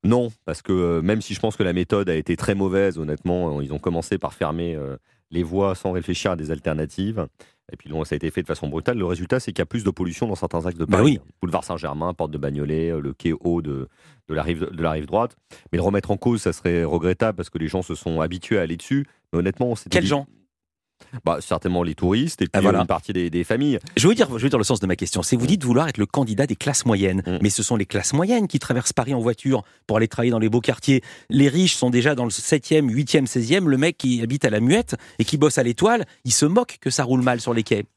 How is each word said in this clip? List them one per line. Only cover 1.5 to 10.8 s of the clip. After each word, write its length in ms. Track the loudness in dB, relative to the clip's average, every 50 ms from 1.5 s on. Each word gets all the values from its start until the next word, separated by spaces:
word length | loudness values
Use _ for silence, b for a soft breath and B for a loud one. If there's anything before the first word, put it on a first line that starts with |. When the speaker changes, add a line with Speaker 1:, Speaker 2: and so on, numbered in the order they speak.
| 0
Speaker 1:
que 60 | 0
la 100 | 0 0
méthode 360 | 2 0 0 0 0 0 0 0
a 60 | -2
été 220 | -2 0 -2 -4
très 180 | -2 0 -2 0
mauvaise, 440 | 0 0 0 2 2 2 2 0 -2
honnêtement, 600 | -4 -6 -6 -4 -2 -2 -2 -2 -2 -2 -4 -4
euh, 60 | -6
ils 80 | -6
ont 60 | -6 -4
commencé 400 | -4 -2 -2 -2 -4 -4 -4 -4
par 160 | -4 -6 -4
fermer, 400 | -4 -4 -4 -2 -4 -4 -4 -6
euh, 220 | -6 -8 -8 -10 -12 _ _ _ _ _ _
les 120 | -4 -4
voies 320 | -4 -2 0 0 0 0 0
sans 180 | -2 -4 -4
réfléchir 400 | -4 -4 -2 -4 -4 -2 0 -2
à 40 | -2
des 140 | -2 -2 -6
alternatives. 760 | -6 -4 -2 -4 -2 -2 -4 -6 -4 -6 -6 -4 -4 -4 -6 -8 _ b b b b b b -20
Et 40 | -20
puis, 140 | -18 -14 -8
bon, 140 | -6 -6 -4
ça 100 | -4 -4
a 20 |
été 140 | -4 -4 -4
fait 120 | -4 -4
de 40 | -4
façon 220 | -4 -6 -6 -4 -6
brutale. 300 | -6 -2 -2 -2 -2 -2
Le 80 | -2
résultat, 340 | -4 -2 -4 -2 -2 -2 -2
c'est 120 | -2 -6
qu'il 80 | -4 -6
y 20 |
a 40 | -6
plus 180 | -4 -4 -2 -2
de 60 | -2
pollution 360 | -2 -2 -4 -4 -4 -4 -4
dans 80 | -4 -4
certains 320 | -6 -6 -4 -4 -4 -4
axes 120 | -4 -4
de 60 | -6